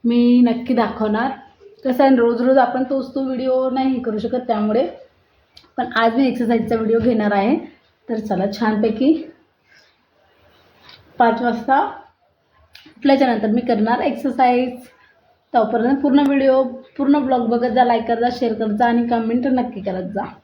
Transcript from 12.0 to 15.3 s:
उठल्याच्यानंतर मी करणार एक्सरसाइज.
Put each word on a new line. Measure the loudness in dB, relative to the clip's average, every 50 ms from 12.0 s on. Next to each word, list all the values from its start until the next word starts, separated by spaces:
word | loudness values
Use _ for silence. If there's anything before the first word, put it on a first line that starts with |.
| -20 _ _ _ _ _ _ _ _ _ _ _ _ _ _ -20 _ -20 _ -2
उठल्याच्यानंतर | 2 2 4 4 2 0 0 0 0
मी | 0 0 0
करणार | 0 0 0 0 0 0 0 -2
एक्सरसाइज. | -2 -4 -4 -4 -6 -6 0 2 2 2 4 2 0 -2 -6 -12 -20 -20 _ _ _ _ _ _ _ _